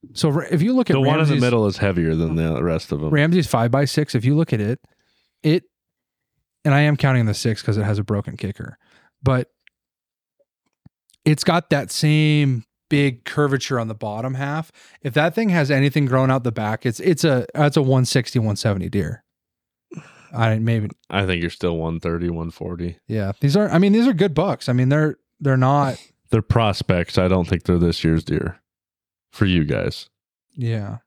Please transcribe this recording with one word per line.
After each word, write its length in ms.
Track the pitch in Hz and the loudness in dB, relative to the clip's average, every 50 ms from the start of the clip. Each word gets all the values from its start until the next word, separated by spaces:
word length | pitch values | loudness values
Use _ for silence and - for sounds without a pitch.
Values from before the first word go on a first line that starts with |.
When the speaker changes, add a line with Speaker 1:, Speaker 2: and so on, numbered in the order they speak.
| - - - | -20 -18 -6
Speaker 1:
So 160 | - - 156 | -2 -2 0
r-, 140 | 139 127 - | 0 0 -2
if 180 | - 165 160 156 | -2 0 0 0
you 120 | 226 254 | 2 2
look 160 | 254 240 - | 0 2 2
at 20 | 175 | 2
Speaker 2:
The 80 | 135 | 2
one 80 | 135 139 | 4 4
in 60 | 151 | 4
the 40 | 156 160 147 | 4 2 2
Speaker 1:
Ramsey's 100 | 147 - | 2 2
Speaker 2:
middle 260 | 123 123 120 117 107 | 2 2 2 2 2
is 120 | 104 92 - | 2 0 0
heavier 360 | - 101 92 87 82 80 80 | -2 0 0 0 0 0 0
than 220 | 80 82 80 80 | 0 0 0 0
the 260 | 82 82 80 80 62 73 | 0 0 -2 -2 -2 -2
rest 300 | 87 82 80 - - - | -2 -2 -2 -4 -6 -6
of 80 | 71 | -4
them. 100 | 76 78 | -2 0
Speaker 1:
Ramsey's 380 | 147 147 143 160 175 185 151 - | 2 2 2 2 2 0 0 0
five-by-six, 640 | - 120 113 117 117 135 147 135 - - 151 - - | 0 0 0 0 0 0 0 0 0 -2 -2 0 -2
if 100 | 127 107 | -2 0
you 120 | 131 143 | 2 2
look 160 | 151 165 - - | 2 0 0 -2
at 80 | 110 | -2
it, 180 | 101 104 123 - _ _ _ _ _ _ _ _ _ _ _ _ - | -2 -2 -4 -6 _ _ _ _ _ _ _ _ _ _ _ _ 0
it, 220 | 156 156 180 - _ _ _ _ _ _ _ _ _ _ _ _ _ _ _ _ _ _ _ _ | 0 0 0 -2 _ _ _ _ _ _ _ _ _ _ _ _ _ _ _ _ _ _ _ _
and 80 | 156 139 | 2 2
I 100 | 143 147 | 4 4
am 140 | 151 147 | 2 2
counting 300 | 139 - 139 131 127 117 | 2 2 2 2 2 2
the 80 | 110 101 | 0 0
six 280 | - - 117 110 - - | -2 -2 -2 -2 -2 -2
'cause 140 | - 104 | -2 -2
it 60 | 104 104 | 0 0
has 160 | 101 107 101 | -2 -2 -2
a 60 | 104 | -2
broken 320 | - 110 101 101 - - | -2 -4 -4 -4 -8 -12
kicker, 420 | - - 95 98 - - - - _ _ _ _ _ _ _ _ _ - | -10 -10 -10 -8 -10 -12 -14 -14 _ _ _ _ _ _ _ _ _ -2
but 260 | 135 131 127 123 _ _ _ _ _ _ _ _ _ _ _ _ _ _ _ _ _ _ _ _ _ _ _ _ _ _ _ _ - _ _ _ _ _ _ _ | 0 0 0 -2 _ _ _ _ _ _ _ _ _ _ _ _ _ _ _ _ _ _ _ _ _ _ _ _ _ _ _ _ -20 _ _ _ _ _ _ _
it's 180 | 151 151 143 - | 0 0 2 2
got 280 | - 165 175 170 _ | 0 0 0 0 _
that 200 | 165 143 123 98 | -2 -2 -2 -4
same 760 | - - - 151 151 151 156 151 151 151 147 139 131 117 110 _ _ _ _ _ | -6 -2 0 2 2 4 2 2 2 2 2 2 0 -2 -4 _ _ _ _ _
big 360 | 156 143 143 139 123 120 _ | 0 2 2 0 -2 -4 _
curvature 560 | - - - 147 143 135 135 - - 139 123 | -8 -2 -2 0 0 0 -2 -2 -2 -4 -4
on 80 | 113 110 | -4 -4
the 60 | 110 | -8
bottom 400 | 107 - 107 104 110 117 131 131 | -8 -8 -8 -6 -6 -6 -6 -6
half. 360 | 127 139 139 147 156 160 - _ - - - _ _ | -6 -6 -6 -6 -6 -8 -10 _ -20 -20 -20 _ _
If 140 | _ 147 113 | _ -2 0
that 200 | 151 147 170 165 | 2 0 2 0
thing 140 | - 226 214 | 0 0 2
has 220 | 180 170 147 131 | 2 2 2 2
anything 360 | 147 135 139 143 127 156 143 | 2 2 2 2 2 0 0
growing 240 | 131 127 131 131 131 | 2 2 2 2 2
out 140 | 131 135 120 | 0 0 -2
the 80 | 123 110 | -2 -4
back, 320 | 113 107 104 110 - - | -2 -4 -4 -4 -2 -4
it's, 160 | 127 110 - | -4 -4 -2
it's 240 | - 170 170 139 - | 0 0 0 2 2
a, 220 | 160 135 127 117 - - | 2 2 0 -2 -4 -2
that's 220 | - 151 147 139 | 0 0 2 4
a 60 | 160 139 | 2 2
one 220 | 131 135 131 127 | 4 4 2 2
sixty, 340 | - - 135 120 - - 127 | 2 0 -2 -2 0 -2 -2
one 180 | 110 107 104 | 0 0 -2
seventy 320 | - - 113 101 95 90 87 | -2 0 -2 0 0 -4 -2
deer. 360 | - 101 87 78 - - _ _ _ _ _ _ _ _ _ _ _ _ _ _ - - - - - - - _ - | -2 -2 -2 -2 -6 -12 _ _ _ _ _ _ _ _ _ _ _ _ _ _ -20 -20 -20 -20 -20 -20 -20 _ -4
I 240 | 120 113 113 110 110 | -2 0 0 0 0
maybe. 300 | 113 113 117 113 104 104 - _ _ _ | 0 0 0 0 -2 -4 -10 _ _ _
Speaker 2:
I 160 | - 98 101 | -2 -2 0
think 140 | 92 92 87 | 0 0 -2
you're 100 | 85 85 | -2 -4
still 260 | - - - 87 85 82 | -6 -2 -4 -2 -2 -2
one 220 | 80 82 82 82 | -4 -4 -4 -4
thirty, 280 | - 85 85 85 87 87 | -4 -4 -4 -2 -4 -4
one 200 | 85 82 82 85 | -4 -4 -8 -10
forty. 480 | 82 - - 90 87 82 87 87 87 _ _ | -10 -10 -10 -10 -8 -8 -8 -8 -10 _ _
Speaker 1:
Yeah, 260 | _ 113 110 101 95 98 _ | _ -6 -4 -4 -4 -4 _
these 160 | - 143 139 | -2 2 2
are, 120 | 202 208 202 | 2 0 2
I 80 | - 165 | 2 2
mean, 140 | 190 202 202 | 4 4 4
these 140 | 226 233 | 4 4
are 60 | 262 240 | 2 2
good 220 | 156 190 202 147 | 2 0 0 2
bucks. 340 | 151 175 196 139 - - - | 0 -2 -2 -2 -4 -4 -2
I 40 | 123 | 0
mean, 160 | 123 127 127 | 2 2 2
they're, 280 | 143 151 156 151 - _ _ _ _ _ | 2 2 2 0 -2 _ _ _ _ _
they're 160 | - 139 131 | -2 0 2
not 400 | 127 127 131 139 143 143 131 123 - - _ _ | 2 2 2 2 2 2 0 -4 -8 -14 _ _
Speaker 2:
<laughs> 140 | _ _ _ | _ _ _
They're 100 | - 113 107 | 0 0 0
prospects. 760 | _ - 120 113 107 - - - - 95 87 85 - - - | _ 2 2 2 2 0 -2 -2 0 0 0 0 -2 0 0
I 100 | 92 90 | 2 4
don't 180 | 92 92 87 | 2 2 2
think 180 | - 95 85 - | 0 -2 -2 0
they're 120 | - 90 87 | 0 2 2
this 240 | 85 85 82 - - | 4 2 0 0 0
year's 200 | 82 80 80 - | 2 2 2 0
deer 360 | - 80 - - - - _ _ _ _ _ _ _ _ _ _ _ _ _ _ _ _ | -2 -4 -4 -4 -6 -8 _ _ _ _ _ _ _ _ _ _ _ _ _ _ _ _
for 120 | - 104 | -2 0
you 180 | 98 92 87 78 | 2 2 2 2
guys. 440 | 71 69 52 50 - - - - _ _ _ _ _ _ _ _ _ _ | 0 -2 -2 -4 -4 -6 -8 -16 _ _ _ _ _ _ _ _ _ _
Speaker 1:
Yeah. 440 | - 123 117 113 110 101 101 107 110 _ | -8 -6 -4 -4 -4 -6 -8 -10 -14 _